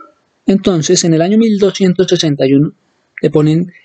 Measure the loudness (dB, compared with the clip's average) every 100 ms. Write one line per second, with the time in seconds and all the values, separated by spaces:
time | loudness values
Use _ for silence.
0 | -20 _ _ _ -2 0 0 -2 0 0
1 | 0 0 2 2 0 0 -2 0 0 0
2 | 0 -2 -2 -2 0 2 0 -4 _ _
3 | _ -6 -2 0 0 0 -4 -10